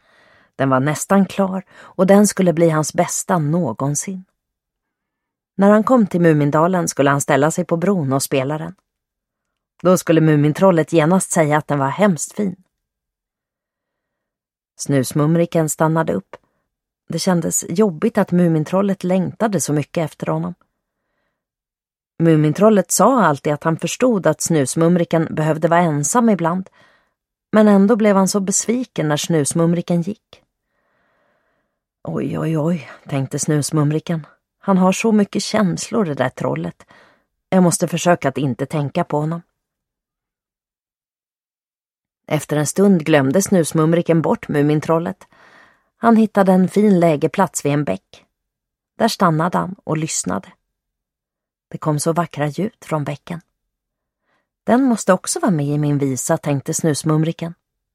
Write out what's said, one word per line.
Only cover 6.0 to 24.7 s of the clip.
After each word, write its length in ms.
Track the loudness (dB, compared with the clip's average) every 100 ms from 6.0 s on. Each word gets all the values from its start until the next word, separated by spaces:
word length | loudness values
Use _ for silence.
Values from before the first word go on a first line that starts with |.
| 2
till 140 | 4
Mumindalen 680 | 4 4 2 2 2 0 -2
skulle 220 | 0 2
han 100 | 2
ställa 300 | 2 2 2
sig 140 | 0
på 120 | -4 -2
bron 360 | 0 -2 -2
och 100 | -4
spela 360 | -2 -2 -2 -6
den. 160 | -10 -16 _ _ _ _ _ _ _ _ _ _
Då 160 | 2 2
skulle 220 | 4 4
Mumintrollet 720 | 4 4 2 2 4 4 2
genast 380 | 2 4 2 0
säga 280 | 0 2 0
att 100 | 0
den 100 | -2
var 100 | -2
hemskt 440 | 2 0 0 -6
fin. 320 | -6 -8 -8 _ _ _ _ _ _ _ _ _ _ _ _ _ _ _ _ _ _ _ _ _ _
Snusmumriken 920 | -2 -2 0 -2 0 0 0 0 -2
stannade 440 | 0 0 0 -2
upp. 240 | -4 -8 -20 _ _ _ _ _ _ _
Det 100 | -6
kändes 460 | -2 -2 -2 -6 -4
jobbigt 500 | 0 0 0 -2 -2
att 140 | 0
Mumintrollet 720 | 2 2 0 -2 -2 -2 -4
längtade 560 | -2 -2 -2 -4 -4 -2
så 120 | -2
mycket 320 | -4 -4 -6
efter 220 | -6 -6 -6
honom. 280 | -6 -6 -12 _ _ _ _ _ _ _ _ _ _ _ _ _ _ _ 0
Mumintrollet 720 | 2 4 2 2 4 4 0
sa 320 | 2 2 4
alltid 300 | 2 0 -4
att 120 | -4
han 120 | -4 -4
förstod 500 | -6 -2 0 2 0
att 140 | -2
Snusmumriken 880 | -2 0 0